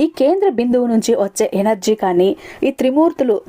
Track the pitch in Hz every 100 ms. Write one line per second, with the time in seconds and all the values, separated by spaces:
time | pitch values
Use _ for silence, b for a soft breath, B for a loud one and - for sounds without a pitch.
0 | 320 - 269 381 392 233 240 247 240 226
1 | 220 240 196 - 214 190 208 214 214 220
2 | 190 175 190 - B B 269 262 262 277
3 | 330 - 254 208